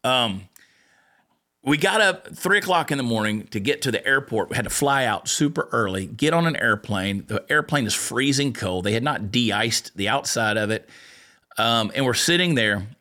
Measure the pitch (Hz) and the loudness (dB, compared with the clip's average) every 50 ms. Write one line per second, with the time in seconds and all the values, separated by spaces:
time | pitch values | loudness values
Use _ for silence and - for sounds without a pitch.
0 | - 123 131 127 120 110 95 95 95 _ _ - - _ _ _ _ _ _ _ | 0 2 2 2 2 0 -2 -6 -10 _ _ -20 -20 _ _ _ _ _ _ _
1 | _ _ _ _ _ _ _ _ _ _ _ _ - 131 147 151 170 190 202 220 | _ _ _ _ _ _ _ _ _ _ _ _ -2 0 0 2 2 2 4 4
2 | 214 190 180 - - - - - - 185 196 208 - 185 180 170 143 - 151 139 | 4 4 2 0 -10 -16 -14 -6 0 2 2 2 2 2 2 2 2 0 -2 -2
3 | 127 120 113 110 107 107 107 107 104 - - 107 95 131 143 - - 135 110 - | 0 0 0 0 0 0 -2 -4 -6 -6 -6 -4 -2 -2 -2 0 -2 -2 -2 -2
4 | - 123 135 135 135 - 117 107 90 - 117 - 107 92 - - 143 143 139 139 | 0 2 0 0 0 -2 -2 -2 -2 -2 -4 -4 -4 -4 -2 0 2 2 2 2
5 | 131 113 104 - - - - - 151 143 156 - - - - 117 110 98 92 95 | 2 0 -2 -2 -2 -4 0 0 0 0 0 -2 -4 -2 0 0 0 0 -2 -4
6 | 95 - - 104 143 156 165 170 170 165 147 - - 117 107 104 - - 104 95 | -6 -6 -4 0 0 2 2 2 2 0 0 0 0 0 0 0 -2 -4 -4 -2
7 | 95 98 101 98 - - 107 101 - - 143 151 147 - 147 143 120 101 - - | -2 -2 -4 -4 -6 -4 -6 -6 -2 0 0 0 0 0 0 0 0 0 -2 -4
8 | - - 117 123 135 143 135 135 143 139 113 - 107 95 90 92 90 101 107 117 | -4 -4 -2 0 2 2 2 2 0 -2 -2 -4 -4 -4 -2 -2 0 0 0 0
9 | 123 147 139 - 104 95 104 123 120 110 98 107 113 117 110 - - - _ - | 0 -2 -2 -2 -4 -2 0 0 2 2 0 0 0 0 -2 -2 -4 -6 _ -4
10 | 98 104 117 143 139 - - 123 113 107 107 110 107 104 110 - - - - - | -2 0 0 0 -2 -2 -2 0 0 0 0 0 0 0 -2 -4 -4 -12 -20 -20
11 | - - - - - - _ _ _ _ - - 113 117 117 117 110 104 - - | -20 -20 -20 -20 -20 -20 _ _ _ _ -4 -2 0 2 2 2 0 0 -2 0
12 | 135 127 117 - - 165 170 175 180 175 156 123 110 107 104 104 95 107 131 _ | 0 0 0 0 2 2 2 2 2 2 2 2 2 2 0 -2 -4 -8 -14 _